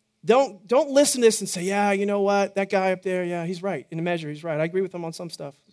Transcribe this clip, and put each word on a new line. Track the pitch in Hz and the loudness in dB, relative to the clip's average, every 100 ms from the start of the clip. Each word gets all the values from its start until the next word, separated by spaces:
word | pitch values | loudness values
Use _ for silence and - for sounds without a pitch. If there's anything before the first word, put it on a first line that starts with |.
| _ _ | _ _
don't, | 160 247 254 196 175 | 2 4 4 -4 0
don't | 247 285 | 0 4
listen | 269 285 247 | 4 4 6
to | 226 | 4
this | 214 | 4
and | 196 | -4
say, | 180 | -4
Yeah, | 185 202 202 | -2 0 2
you | 196 202 | 0 0
know | 202 | 0
what? | 196 202 196 | 2 2 0
That | 196 196 | -2 0
guy | 190 190 | 0 0
up | 185 | 0
there, | 185 180 | -2 -4
yeah, | 175 175 | -2 -4
he's | 170 180 | -4 -6
right. | 190 151 - | -6 -6 -8
In | 165 | -6
a | |
measure, | 175 170 151 | -4 -4 -6
he's | 147 | -10
right. | 170 151 | -6 -2
I | |
agree | 165 185 | -2 -2
with | 180 | -4
him | 175 | -6
on | 165 | -10
some | 160 175 | -10 -14
stuff. | - 143 _ _ | -12 -14 _ _